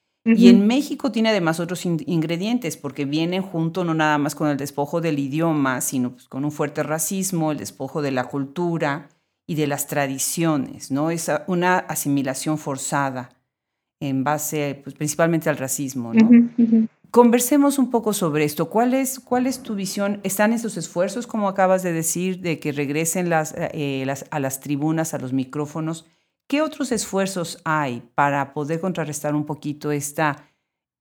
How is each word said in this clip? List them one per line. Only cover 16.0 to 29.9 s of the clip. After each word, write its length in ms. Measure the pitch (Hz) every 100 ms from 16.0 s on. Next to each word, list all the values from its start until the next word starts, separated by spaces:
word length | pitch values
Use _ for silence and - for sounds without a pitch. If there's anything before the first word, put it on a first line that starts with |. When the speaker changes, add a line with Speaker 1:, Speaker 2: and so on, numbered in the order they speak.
| 117
Speaker 1:
¿no? 140 | 226 226
Speaker 2:
Ujú, 220 | 240 233 -
ujú. 300 | 226 226 226 - _ -
Speaker 1:
Conversemos 580 | 240 240 247 294 285 277
un 100 | 247
poco 220 | 240 214
sobre 320 | 202 170 147
esto. 260 | 147 147 165
¿Cuál 240 | 214 247
es, 240 | 262 262 -
cuál 300 | - 254 254
es 160 | 262
tu 100 | -
visión? 460 | 208 190 - 202 202
¿Están 300 | 196 190 214
esos 240 | 226 226 -
esfuerzos, 500 | 160 - 190 214 233
como 220 | 226 202
acabas 340 | 196 185 190
de 100 | 180
decir, 460 | 165 160 - 185 185
de 220 | 180 156
que 100 | 151
regresen 580 | 143 139 147 160 185 175
las, 280 | 160 156 -
eh, 460 | 170 160 143 135 135
las, 200 | 135 -
a 80 | 156
las 220 | 135 127
tribunas, 540 | 139 143 151 160 160
a 40 | 147
los 140 | 131
micrófonos? 760 | 135 131 147 147 160 156 165 - _ _ _ _
¿Qué 160 | 285
otros 300 | 311 302 262
esfuerzos 680 | 226 - 190 190 190 170 -
hay 400 | - 156 143 120 -
para 380 | - 143 143 135
poder 260 | 151 143 165
contrarrestar 540 | 165 147 151 147 151
un 120 | 147 147
poquito 440 | 151 151 147 151